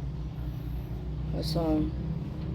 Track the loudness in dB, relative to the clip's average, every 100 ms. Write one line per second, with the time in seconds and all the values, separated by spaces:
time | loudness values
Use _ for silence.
0 | -2 -2 -4 -2 -4 -2 -2 -2 -2 -4
1 | -2 -2 0 0 2 4 4 4 4 2
2 | 0 0 -2 -4 -2